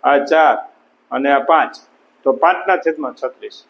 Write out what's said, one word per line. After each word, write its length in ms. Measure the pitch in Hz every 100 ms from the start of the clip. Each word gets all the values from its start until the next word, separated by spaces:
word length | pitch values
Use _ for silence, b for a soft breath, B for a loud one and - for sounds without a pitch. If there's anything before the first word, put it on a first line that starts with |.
આ 140 | 135 143
ચાર 380 | 139 160 156 113 - _ _ _ _
અને 200 | 127 139
આ 80 | 139
પાંચ, 380 | 139 165 120 - _ _ _ _
તો 100 | -
પાંચ 360 | 135 170 180 185
ના 80 | 175
છેદમાં 380 | 165 156 139
છત્રીસ. 500 | 123 131 - 107 - _